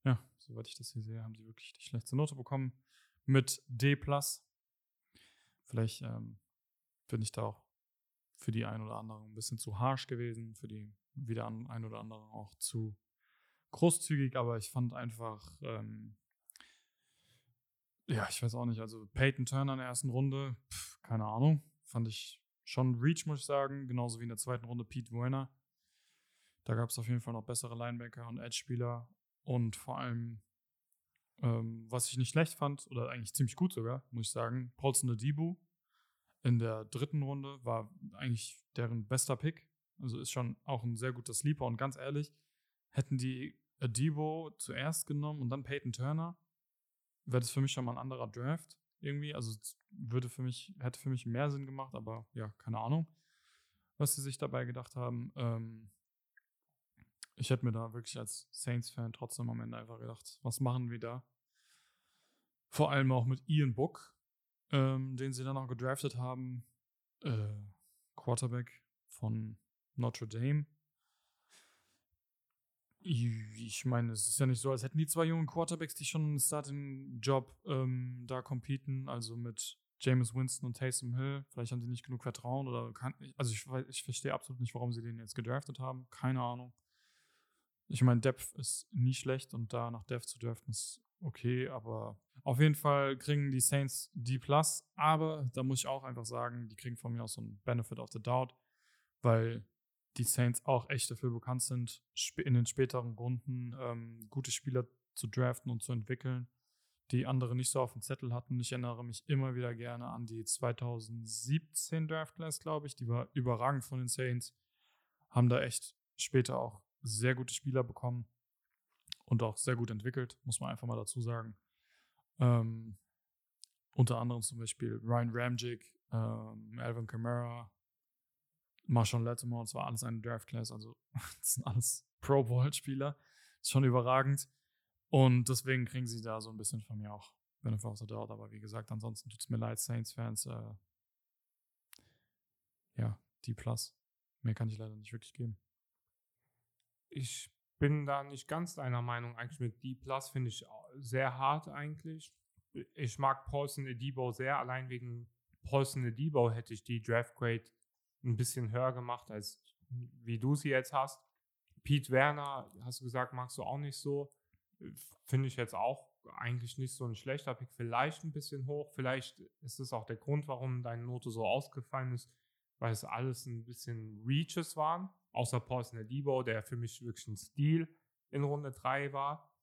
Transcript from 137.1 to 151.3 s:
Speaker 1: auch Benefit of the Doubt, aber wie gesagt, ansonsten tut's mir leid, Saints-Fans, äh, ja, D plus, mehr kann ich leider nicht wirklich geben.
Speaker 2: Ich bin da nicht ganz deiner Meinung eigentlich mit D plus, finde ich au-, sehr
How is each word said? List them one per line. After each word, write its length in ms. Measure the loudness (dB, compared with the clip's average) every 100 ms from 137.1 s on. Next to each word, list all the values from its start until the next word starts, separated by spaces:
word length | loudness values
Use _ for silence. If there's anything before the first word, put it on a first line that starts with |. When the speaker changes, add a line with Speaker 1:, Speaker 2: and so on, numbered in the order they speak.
Speaker 1:
auch 200 | -10 -14 _ _ _
Benefit 240 | -2 -2 -4
of 120 | -8
the 100 | -8
Doubt, 240 | -6 -8
aber 180 | -10 -12
wie 80 | -14
gesagt, 340 | -10 -10 -6
ansonsten 360 | -6 -6 -8 -12
tut's 200 | -14 -2
mir 80 | 0
leid, 200 | 0 -2
Saints-Fans, 680 | -2 -2 -4 -6 -4 -4 -4
äh, 280 | -6 -10 -14 _ _ _ _ _ _ _ _ _ _ _ -20 _ _ _ _ _ _ _ _ _ -4
ja, 240 | -2 -4 _ _ -8
D 80 |
plus, 400 | -4 -2 -2 -4 _ _ _ _ _
mehr 120 | 0
kann 160 | 2 0
ich 80 | -2
leider 180 | -8 -12
nicht 160 | -12
wirklich 220 | -12 -12
geben. 260 | -6 -6 -6 _ _ _ _ _ _ _ _ _ _ _ _ _ _ _ -6
Speaker 2:
Ich 360 | -6 -6 -12 _ _ _
bin 300 | 2 4 0
da 160 | -2
nicht 240 | -4 -12 -4
ganz 260 | -4 -2
deiner 300 | -4 -2 -2
Meinung 340 | -2 -4 -4 -8
eigentlich 220 | -10 -4
mit 240 | -6 -4
D 100 | -10
plus, 360 | -10 -4 -4 -4
finde 200 | -4 -4
ich 180 | -4 -12
au-, 200 | -18 -16 -14
sehr 400 | -2 2 2